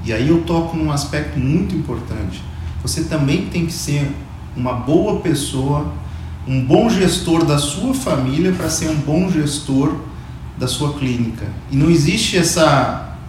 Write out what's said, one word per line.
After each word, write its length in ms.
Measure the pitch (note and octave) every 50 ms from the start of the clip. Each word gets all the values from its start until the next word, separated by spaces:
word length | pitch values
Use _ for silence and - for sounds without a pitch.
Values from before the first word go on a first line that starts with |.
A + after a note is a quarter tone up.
| -
E 80 | A2 A2
aí 160 | A2+ B2+ D3+
eu 140 | E3+ E3 E3
toco 340 | - E3+ E3+ E3 - -
num 120 | D#3+ D#3 D3+
aspecto 480 | C#3+ C#3+ - - - D3 D3 - -
muito 380 | C#3+ B2+ C3+ D#3 F3+ F#3+ - F#3
importante. 640 | D3+ C#3+ C3 A#2+ A#2+ A#2+ - A2+ A2 F#2 - - - - - - - - - - -
Você 220 | - - - D#3 D3
também 420 | - E3 D3+ C#3 C3+ D#3 F3+ G3
tem 180 | - - F3 E3
que 80 | - -
ser 360 | - - - C#3+ D3 C#3+ B2+ - - - - - - - - -
uma 160 | C3 B2 B2+
boa 480 | B2 A#2 - C3 D#3+ F3+ G3 G#3+ - -
pessoa, 720 | - F3 - - - - - C3 C3+ C#3+ C#3+ D3 D3 E3 - - - - - - - - - - -
um 160 | C#3 C3 C3 B2
bom 260 | B2 E3 G#3 A3+ A#3
gestor 540 | F#3 F#3+ F#3 E3 - - - E3+ E3 E3 E3
da 140 | D3 D3
sua 360 | C#3+ - - - F#3+ - C4 C4
família 600 | - - - D#3 C3+ C3 B2+ C3+ D#3 F3 F#3 F3
pra 160 | - E3+ -
ser 200 | - - E3+ D#3
um 60 | D#3
bom 340 | D3 C3+ C#3+ D#3 F3 F#3 F3+
gestor 680 | E3 D#3 D3+ C#3 - - - - C3+ C3+ C#3+ D#3 F3 - - - - - - - - - - - -
da 80 | - B2+
sua 280 | B2 - - D3+ C#3+ C#3+
clínica. 520 | - C3+ B2+ A#2+ A#2 A#2+ A2+ G#2 - G#2 G2 - - - -
E 60 | C3+
não 140 | C#3 D3+ E3
existe 480 | E3+ D3+ C#3 F3 - A3+ - - -
essa 800 | F3+ E3 - - E3+ D#3 D3+ C#3+ C3+ B2 - - - - - - - -